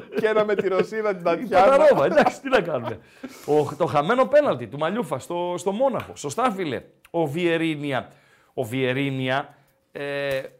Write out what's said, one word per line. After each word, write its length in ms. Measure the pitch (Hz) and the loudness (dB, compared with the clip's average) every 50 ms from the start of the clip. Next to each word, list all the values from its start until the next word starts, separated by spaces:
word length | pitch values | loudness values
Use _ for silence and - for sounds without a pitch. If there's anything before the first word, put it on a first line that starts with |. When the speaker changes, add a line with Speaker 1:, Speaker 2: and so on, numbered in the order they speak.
| - - - 208 | -10 -6 -4 -2
Speaker 1:
και 60 | 208 | 0
ένα 180 | 214 214 214 214 | 2 2 2 2
με 100 | 208 208 | 2 0
τη 140 | 196 202 185 | 0 0 0
Ρωσίνα 400 | 185 185 185 180 220 220 214 214 | 0 0 0 -2 -4 -4 -2 -2
την 100 | 196 180 | -4 -2
Speaker 2:
Η 20 | 170 | 0
Speaker 1:
Τατιάνα. 440 | 175 170 165 - 196 185 185 190 233 277 | 0 0 0 -2 0 4 4 6 6 6
Speaker 2:
Παταρόβα, 280 | 277 311 294 240 160 139 | 6 6 6 6 6 4
εντάξει, 360 | 170 - 294 214 240 - - | 4 4 4 4 4 0 -2
τι 80 | - 269 | -2 0
να 120 | 254 226 | 0 2
κάνουμε. 380 | 170 165 151 123 117 107 107 - - - _ - - - - - - | 2 0 -2 -4 -4 -6 -8 -10 -14 -18 _ -18 -18 -18 -18 -10 -4
Ο, 280 | - 147 151 143 117 147 | 0 2 2 2 0 -2
το 100 | - 175 | -2 -2
χαμένο 400 | 143 117 147 143 180 240 254 254 | 0 2 0 2 2 2 2 2
πέναλτι 400 | - 285 302 294 240 170 120 120 | 4 4 4 4 4 0 -2 -6
του 120 | 101 117 143 | -10 -6 -6
Μαλιούφα 400 | 156 165 202 240 214 147 151 127 | -4 -4 -2 -4 -4 -4 -6 -8
στο, 360 | - - 175 175 175 175 175 | -6 -6 -6 -4 -4 -4 -4
στο 160 | 170 - 196 196 | -4 -4 -4 -2
Μόναχο. 440 | 220 269 277 220 160 101 - 87 | 0 0 0 0 -2 -6 -10 -12
Σωστά, 340 | - - 147 - 220 247 254 | -12 -10 -8 -4 -2 0 0
φίλε. 320 | 196 190 185 151 120 92 - - _ _ _ _ | 0 -2 -4 -4 -4 -6 -8 -10 _ _ _ _
Ο 160 | - 170 165 | -2 -2 -2
Βιερίνια. 800 | 143 135 175 180 170 165 165 165 160 156 143 147 143 135 120 - - - _ _ _ _ _ _ _ _ | -2 -2 -2 0 0 0 0 0 -2 -4 -4 -4 -4 -4 -4 -4 -6 -12 _ _ _ _ _ _ _ _
Ο 80 | - 127 | -6 -6
Βιερίνια, 920 | 107 123 131 127 123 127 135 139 139 135 131 131 127 131 139 - - - _ _ _ _ _ _ _ - | -4 -2 -2 0 0 0 0 -2 -2 -4 -4 -2 -2 -2 -2 -2 -6 -12 _ _ _ _ _ _ _ -14
ε, 480 | - 143 143 143 143 143 139 135 135 135 - - _ | -10 -8 -6 -6 -4 -4 -4 -4 -4 -6 -8 -14 _